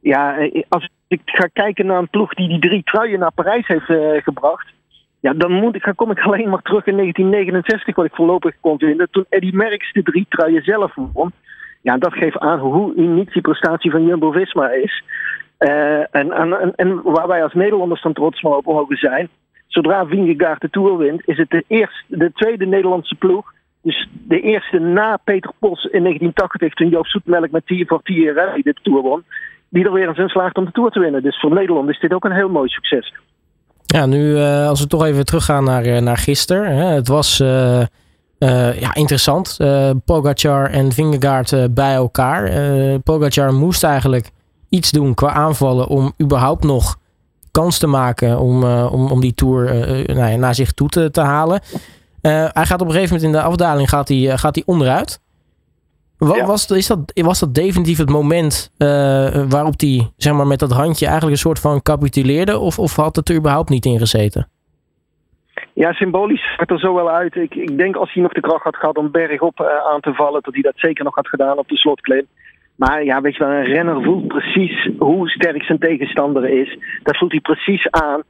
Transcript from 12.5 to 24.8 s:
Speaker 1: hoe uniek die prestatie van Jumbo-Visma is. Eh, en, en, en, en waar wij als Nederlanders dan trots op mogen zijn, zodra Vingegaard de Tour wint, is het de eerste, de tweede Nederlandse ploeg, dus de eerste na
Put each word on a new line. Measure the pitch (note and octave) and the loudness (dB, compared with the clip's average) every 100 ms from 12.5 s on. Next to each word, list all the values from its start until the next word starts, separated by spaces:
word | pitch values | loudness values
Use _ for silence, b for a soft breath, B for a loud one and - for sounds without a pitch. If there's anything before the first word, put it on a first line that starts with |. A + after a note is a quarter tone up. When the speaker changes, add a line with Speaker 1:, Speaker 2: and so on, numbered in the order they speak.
| D#3+ | 0
Speaker 1:
hoe | C3+ D3+ G#3 | 0 0 0
uniek | - E3+ E3 G3 | 0 2 2 0
die | F3+ | -2
prestatie | D#3+ D#3 E3+ D#3+ E3 | 0 0 0 0 0
van | D#3 E3 | 2 2
Jumbo-Visma | F3 D#3 D3+ F#3 - C3 | 2 0 0 -2 -2 0
is. | C3 A#2+ - B B B B B _ | 0 -2 -6 B B B B B _
Eh, | C#3 D3 D3 D3+ | 0 2 0 0
en, | - C#3+ C#3+ | -2 -2 -2
en, | - E3 G3 | -2 -2 0
en, | F3+ | -2
en | - F#3 F3+ | 0 -2 0
waar | - D#3 F3 | 0 0 0
wij | F3+ | 0
als | D#3 | 0
Nederlanders | F3 G3+ G#3 F3+ E3+ | 0 0 0 -2 -2
dan | E3 | -4
trots | D3+ D#3 - | -2 -2 -2
op | D#3+ C#3+ | -2 0
mogen | D#3 D#3 C#3+ C#3 | 0 -2 -2 -2
zijn, | C#3+ C3 F3 _ _ b _ | -2 -2 -6 _ _ b _
zodra | - D#3 G3 E3+ | -2 0 0 0
Vingegaard | F#3+ F3+ D3 E3+ D3 | 0 0 2 0 -2
de | D3 | -6
Tour | G3 G3 F#3 | 0 0 2
wint, | C#3+ D#3+ - | -2 -2 -6
is | D3+ | -2
het | D#3+ | 0
de | E3 - | -2 0
eerste, | A3 G3+ - - | -2 -2 -6 -12
de | F#3 E3 | -2 -2
tweede | - A3 A3+ F#3+ | 0 -2 -2 0
Nederlandse | F#3+ F#3 F#3 - | 0 2 -2 -4
ploeg, | D#3 F#3+ F#3+ - _ _ _ | -2 0 0 -2 _ _ _
dus | E3 - - | -6 -6 -10
de | - - E3 | -14 -2 -2
eerste | G#3+ G#3 - | 0 -2 0
na | F3+ | -2